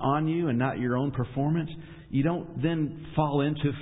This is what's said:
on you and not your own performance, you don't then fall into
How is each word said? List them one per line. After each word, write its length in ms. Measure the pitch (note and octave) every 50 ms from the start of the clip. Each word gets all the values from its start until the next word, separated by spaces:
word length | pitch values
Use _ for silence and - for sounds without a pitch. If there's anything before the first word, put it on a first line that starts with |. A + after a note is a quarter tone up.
on 260 | - C3 C#3+ D#3 D#3
you 220 | D#3 E3 E3+ E3+ D3
and 100 | A#2 A#2+
not 200 | B2+ C3+ G2 G#2+
your 180 | B2 B2 B2
own 140 | B2 C#3 C#3+
performance, 580 | B2+ B2 A#2+ - - C3+ C#3+ D3+ D#3+ E3+ D#3 D3 - - - - - - - -
you 120 | - C3+ C#3
don't 380 | E3 F3+ - F3 - - B2
then 460 | C3 E3 E3+ D#3+ D3+ C3 - - - - -
fall 240 | D#3 D#3 C#3+ C#3+ C#3+
into 300 | C#3 D3+ D3+ - C#3+ C#3+ - -